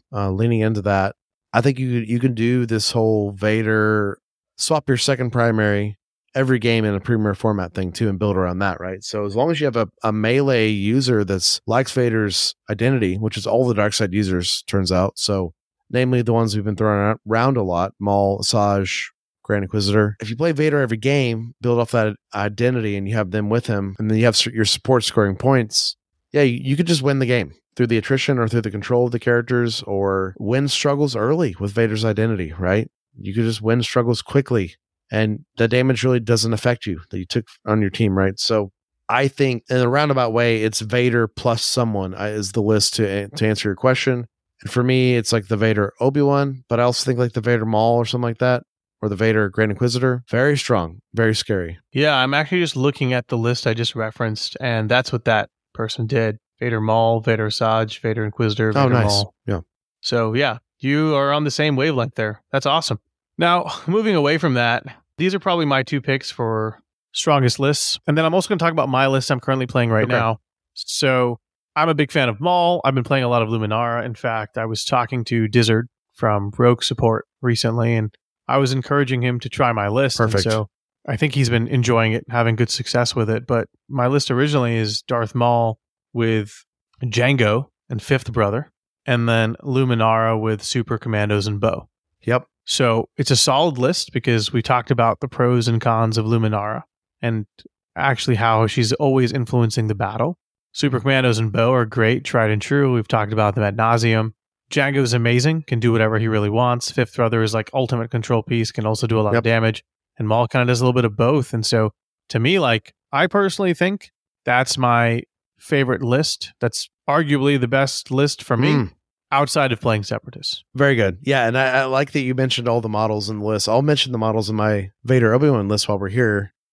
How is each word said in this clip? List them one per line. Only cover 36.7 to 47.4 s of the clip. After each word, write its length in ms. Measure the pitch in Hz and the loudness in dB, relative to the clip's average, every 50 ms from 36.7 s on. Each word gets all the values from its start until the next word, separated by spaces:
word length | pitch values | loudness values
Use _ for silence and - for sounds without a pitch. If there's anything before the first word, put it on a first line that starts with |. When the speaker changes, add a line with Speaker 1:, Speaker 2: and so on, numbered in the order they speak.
| 120 - - | -2 -2 -4
Speaker 1:
you 140 | 107 85 80 - _ | -8 -8 -8 -10 _
that 80 | - 92 | -10 -10
you 60 | 90 | -8
took 200 | - - 120 - - - _ - | -4 -4 -6 -6 -6 -12 _ -4
on 140 | 110 107 110 | 0 0 2
your 80 | 104 92 | 0 0
team, 280 | - - 117 101 95 | 0 0 0 2 2
right? 220 | 95 95 95 107 - | 2 2 0 0 -2
So 320 | - - 113 107 101 98 - _ _ _ _ _ _ - | -4 -2 -2 -2 -2 -4 -8 _ _ _ _ _ _ -2
I 180 | 113 127 139 | 0 0 0
think 360 | 135 - - 139 131 120 113 - - | 0 0 0 0 0 0 -4 -4 -2
in 80 | 127 | 0
a 120 | 127 123 120 | 2 2 2
roundabout 420 | 131 147 151 147 135 131 123 113 | 2 2 2 2 2 2 0 2
way, 320 | 110 120 120 117 117 107 110 | 2 2 2 2 2 2 0
it's 160 | 110 - - | -2 -2 -4
Vader 480 | 113 104 123 123 123 123 117 120 113 | -4 -2 0 0 2 2 2 2 0
plus 360 | 107 - - - 120 113 110 - | 0 -2 -2 -2 0 0 0 -2
someone, 520 | - - 131 120 113 104 98 95 92 95 | -2 -2 0 0 0 -2 -2 -4 -6 -6
uh, 80 | 95 101 | -6 -6
is 300 | 107 107 107 98 95 98 | -6 -6 -6 -6 -4 -2
the 80 | 117 101 | 0 2
list 320 | 107 110 104 - - - | 2 2 2 2 0 0
to, 320 | 117 107 98 98 104 101 | -2 -2 -2 -2 -4 -6
to 180 | - - - 110 | -8 -4 -2 0
answer 240 | 110 107 - - 104 | 0 0 0 -2 -4
your 60 | 95 | -2
question. 500 | - - 131 127 - - 135 127 123 117 - _ _ _ _ _ _ | 0 2 2 2 2 0 0 -2 -2 -4 -10 _ _ _ _ _ _
And 100 | - - | -12 -4
for 120 | - 123 123 | -2 0 2
me, 320 | 127 131 127 127 127 123 | 2 2 4 4 2 2
it's, 180 | 117 110 - 120 | 0 0 0 -2
like, 140 | 110 98 107 | -2 -2 -2
the 80 | 113 | -2
Vader 360 | 101 113 110 107 104 101 98 - - | 0 2 2 2 2 0 -2 -2 0
Obi-Wan, 640 | 120 135 139 147 143 139 143 139 143 139 135 127 - - | 0 0 2 2 2 2 2 2 0 -2 -4 -8 -6 -2
but 100 | 120 117 | 0 2
I 40 | 120 | 2
also 220 | 123 123 - - | 2 0 0 -2
think, 140 | 135 123 120 | -2 0 0
like, 140 | 123 117 - | -2 -2 -2
the 80 | 117 | -2